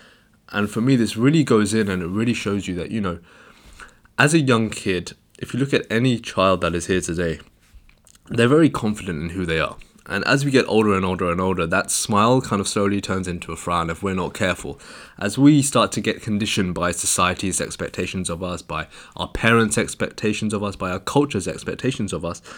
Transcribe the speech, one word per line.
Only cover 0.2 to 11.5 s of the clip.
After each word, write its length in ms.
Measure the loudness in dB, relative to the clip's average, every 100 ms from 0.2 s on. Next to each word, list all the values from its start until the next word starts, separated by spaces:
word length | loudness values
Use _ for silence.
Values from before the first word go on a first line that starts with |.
| _ _ -8
And 200 | -4 -2
for 120 | 0
me, 160 | 2 2
this 200 | 2 2
really 280 | 4 4
goes 280 | 4 4 4
in 160 | 2 0
and 140 | -2
it 60 | -2
really 260 | -2 0
shows 320 | -2 -2 -4 -4
you 80 |
that, 160 | -6 -4
you 100 | -4
know, 200 | -4 -6 -10 -20 -20 -20 -20 -20 -20 _ _ 0
as 160 | 2
a 60 | 4
young 300 | 4 2 2
kid, 420 | -4 -4 -2 -4 -14 _ -16
if 160 | -8
you 60 | -4
look 120 | 0
at 140 | -2 0
any 300 | 0 2 0
child 440 | -2 2 2 2
that 120 | 0
is 140 | -2 0
here 120 | -2
today, 380 | 0 -2 -2 -4 -10 _ _ -20 -20 _ _ _ -6
they're 220 | 2 4
very 220 | 6 4
confident 520 | 2 -4 -4 -6 -6
in 60 | -6
who 160 | -4 -2
they 140 | -2
are. 160 | -2 -6 -20 _ -8
And 180 | -4
as 200 | 0 0
we 60 | 2
get 140 | 2 4
older 280 | 4 4
and 100 | 4
older 260 | 2 0 0
and 100 | 0
older, 280 | 0